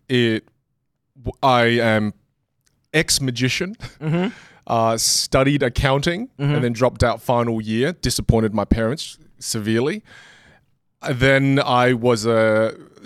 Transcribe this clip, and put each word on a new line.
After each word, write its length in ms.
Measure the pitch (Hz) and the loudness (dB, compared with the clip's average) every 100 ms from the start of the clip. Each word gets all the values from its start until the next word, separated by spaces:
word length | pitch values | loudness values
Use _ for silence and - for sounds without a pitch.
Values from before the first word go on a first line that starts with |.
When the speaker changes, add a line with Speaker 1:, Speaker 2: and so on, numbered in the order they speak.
| - | -4
Speaker 1:
it, 340 | 123 117 110 - _ _ _ _ _ _ - | 0 0 -2 -6 _ _ _ _ _ _ -16
w-, 160 | 117 - | -14 -2
I 220 | 135 123 117 117 | 2 4 4 2
am 320 | 117 110 107 - _ _ _ _ _ _ _ | 2 0 -2 -6 _ _ _ _ _ _ _
ex-magician, 840 | 151 165 - 135 117 127 - 180 226 - - | -4 -2 -2 -4 -2 -2 -2 -6 -10 -16 -10
Speaker 2:
Mm-hmm. 280 | 156 165 185 - - | -4 -2 -2 -6 -18
Speaker 1:
<laughs> 180 | _ - | _ -4
uh, 320 | 117 113 113 | 0 0 0
studied 640 | - - - 139 135 143 | -2 -2 0 0 2 2
accounting, 640 | 131 - 139 139 156 175 254 - | 0 0 0 0 -2 -4 -8 -6
Speaker 2:
Mm-hmm. 160 | 143 | -2
Speaker 1:
and 80 | 147 | 0
then 80 | 123 | -2
dropped 280 | 113 123 - | 0 -2 2
out 200 | 120 98 | -2 0
final 380 | - 120 120 113 | -2 0 0 -4
year, 300 | 107 110 139 | -4 -2 -2
disappointed 600 | 180 127 - 110 117 110 | -4 -4 0 2 4 2
my 120 | 104 98 | 0 -2
parents 520 | 117 113 - - - - _ | 0 -2 -4 -10 -18 -20 _
severely. 640 | - 113 107 113 135 214 - - - - - _ _ _ _ _ | -8 -6 -2 -2 -2 -6 -12 -20 -20 -20 -20 _ _ _ _ _
Uh, 120 | - | -6
then 460 | 127 135 135 139 139 | 0 2 4 2 2
I 300 | 139 123 123 | 2 2 2
was, 320 | 123 120 117 110 | 2 0 0 2
uh, 480 | 113 110 107 110 - - - | 2 2 2 0 -4 -16 -16